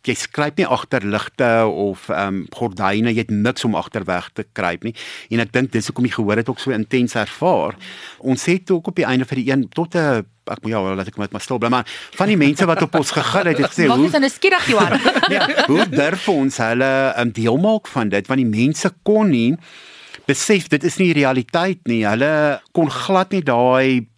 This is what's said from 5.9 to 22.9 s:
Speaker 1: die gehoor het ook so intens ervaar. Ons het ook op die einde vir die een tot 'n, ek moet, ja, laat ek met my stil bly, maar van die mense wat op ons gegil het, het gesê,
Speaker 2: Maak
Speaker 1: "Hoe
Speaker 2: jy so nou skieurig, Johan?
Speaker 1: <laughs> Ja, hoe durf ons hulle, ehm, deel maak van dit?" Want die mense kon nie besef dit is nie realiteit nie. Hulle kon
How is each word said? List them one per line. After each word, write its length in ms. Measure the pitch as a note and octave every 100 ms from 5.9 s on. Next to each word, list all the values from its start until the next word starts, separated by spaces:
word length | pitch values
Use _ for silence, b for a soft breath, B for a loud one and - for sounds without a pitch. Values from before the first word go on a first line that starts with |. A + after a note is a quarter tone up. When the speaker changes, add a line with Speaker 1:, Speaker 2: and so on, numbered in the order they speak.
| -
Speaker 1:
die 80 | B2
gehoor 240 | - G2+ G#2+
het 120 | A2+
ook 120 | A#2+
so 100 | -
intens 460 | A2+ A2 C3 A#2+ A#2+
ervaar. 580 | G2+ - E3+ C3+ D#2+ - B B B B
Ons 240 | B2+ B2+
het 260 | - F#3 F#3
ook 160 | F3+ E3+
op 80 |
die 100 | F3+
einde 200 | A#2+ B2+
vir 120 | C3 C3
die 140 | B2
een 180 | C3+ A#2+
tot 280 | - E3+ F3
'n, 280 | D3+ A#2+ G2 _ -
ek 160 | G#2
moet, 80 | A2
ja, 240 | A2 F#2+
laat 140 | F#2+ F#2
ek 100 | -
met 140 | G2+
my 80 | G2+
stil 180 | - B2+
bly, 100 | A#2
maar 140 | B2+ A#2+ B B
van 140 | - G3
die 80 | G#3
mense 280 | C#3+ C#3 F#3
wat 160 | D#3+
op 120 | D#3+
ons 160 | E3 C#3
gegil 340 | - - F#3 F3
het, 120 | D3+
het 80 | -
gesê, 160 | - D#3+
Speaker 2:
Maak 80 | B3
Speaker 1:
"Hoe 100 | E4
Speaker 2:
jy 40 |
so 60 | D#4
nou 120 | C4+
skieurig, 360 | - G4 F#4 -
Johan? 320 | A3 F3 A3+ F#4
Speaker 1:
<laughs> 140 | C4+ -
Ja, 360 | - - D4+ C#4+
hoe 220 | - F3+
durf 400 | - D3 F#3 -
ons 280 | D#3+ C3+ -
hulle, 560 | A2+ A#2+ C3+ C3+ C3+ A#2+
ehm, 140 | A#2+
deel 240 | A2+ A2+ C3
maak 320 | G3+ A3 -
van 200 | C3+ G#2+
dit?" 180 | G2 G2
Want 100 | C3+
die 260 | A#2+ G#2+ B2+
mense 240 | D3+ F#3 -
kon 260 | - G#3+ G#3+
nie 260 | B2+ A#2 E3 B B B B B B -
besef 420 | C#3 - G3+ -
dit 160 | D3+
is 120 | E3+ -
nie 140 | F3+
realiteit 680 | D3+ C#3 C3 A#2 F3 F#3 F3+ -
nie. 180 | A#2 G#2
Hulle 540 | A2 C#3+ D#3 D3+ C3+ _
kon 160 | - D#3